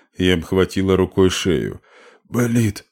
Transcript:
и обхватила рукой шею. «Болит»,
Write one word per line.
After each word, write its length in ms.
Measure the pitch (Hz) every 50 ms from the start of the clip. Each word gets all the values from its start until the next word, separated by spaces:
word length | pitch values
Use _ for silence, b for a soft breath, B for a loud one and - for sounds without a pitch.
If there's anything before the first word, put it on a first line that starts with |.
| B B B -
и 120 | 92 90
обхватила 680 | 90 85 80 - 98 95 90 87 - 98 95 95 95
рукой 340 | 92 92 90 - - 95 92
шею. 520 | 90 - - 95 82 65 55 50 50 - b b b b b b b b b _
«Болит», 560 | 104 117 120 120 117 120 113 107 98 - - _